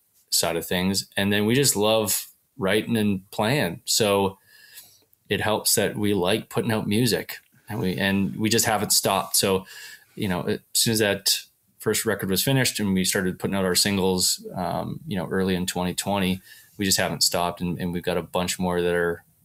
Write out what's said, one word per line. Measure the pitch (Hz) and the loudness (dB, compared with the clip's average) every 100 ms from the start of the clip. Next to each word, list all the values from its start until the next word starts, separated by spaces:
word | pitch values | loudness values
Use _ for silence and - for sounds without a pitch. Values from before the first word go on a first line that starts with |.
| _ _ _ | _ _ _
side | - 85 82 | 0 0 -2
of | 80 | -2
things. | 92 92 95 - - | 0 2 0 -4 -2
And | 101 | 0
then | 101 104 | 2 2
we | |
just | 123 135 101 | 4 2 2
love | 104 110 104 - - - _ - | 2 2 2 -2 -6 -16 _ -4
writing | 95 104 - 117 | 0 0 2 2
and | 104 98 92 | 2 0 -4
playing. | - 107 147 95 - | -2 0 2 0 -4
So | - - 104 101 98 98 _ - - - - _ _ _ - | -4 0 2 4 2 -2 _ -20 -20 -20 -20 _ _ _ -4
it | 98 | -2
helps | 107 107 - - | 0 0 0 2
that | 98 113 | 0 0
we | 104 | 0
like | 104 87 110 - | 2 2 0 -2
putting | - 117 | -4 0
out | 110 - | -2 0
music, | 104 123 87 - - - _ - | 2 2 0 -4 -12 -18 _ -10
and | 104 | -4
we, | 92 - | -4 -2
and | 98 98 98 | 0 0 0
we | - 110 | -2 0
just | 113 | 2
haven't | 117 107 101 | 2 0 2
stopped. | - 110 98 - - | 2 2 0 0 0
So, | 101 95 95 - - - _ - | 2 0 -2 -14 -18 -20 _ -6
you | 104 | -2
know, | 87 | -2
as | - 107 - | -2 -4 -4
soon | - - | 0 2
as | 110 | 2
that | 104 98 - - - _ _ _ | 2 2 0 -2 -4 _ _ _
first | - 104 | -2 0
record | 113 98 98 | 0 -2 0
was | 92 | 0
finished | - 131 120 - | 2 2 2 0
and | 104 | 0
we | 95 | 2
started | 92 107 92 87 | 2 0 -2 -2
putting | 95 | -4
out | 98 | 0
our | 92 87 | 2 2
singles, | 104 101 92 92 87 - - 90 | 2 2 2 2 0 -2 -6 -6
um, | 87 85 82 - - | -4 -4 -6 -8 -6
you | 92 | -6
know, | - | -2
early | 95 95 | 0 0
in | 90 90 | 0 -2
twenty | 92 90 | -2 -2
twenty, | 85 - 101 92 92 - - - - | -4 -2 0 0 -2 -6 -20 -18 -4
we | |
just | 98 92 | 0 2
haven't | 90 82 | 0 0
stopped. | - 90 87 - | 0 2 0 -2
And, | 90 82 | -4 -2
and | 90 | -4
we've | 87 | -4
got | 87 87 | -2 -2
a | |
bunch | 82 92 87 - | -2 -2 -2 -2
more | 90 90 | 0 0
that | 87 | 2
are, | 87 85 85 - _ | 2 0 -2 -8 _